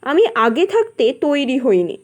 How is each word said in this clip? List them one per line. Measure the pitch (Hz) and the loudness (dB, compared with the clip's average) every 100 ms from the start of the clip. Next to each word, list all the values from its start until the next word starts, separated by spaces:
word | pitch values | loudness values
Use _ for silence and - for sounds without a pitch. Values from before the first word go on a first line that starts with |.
আমি | - 302 453 - | -2 2 2 2
আগে | 226 233 392 | 0 0 0
থাকতে | 427 440 - 233 262 | 0 -2 0 -2 0
তৈরি | 302 285 269 262 | -2 -2 -2 -2
হইনি। | 254 190 175 - | 0 0 0 -6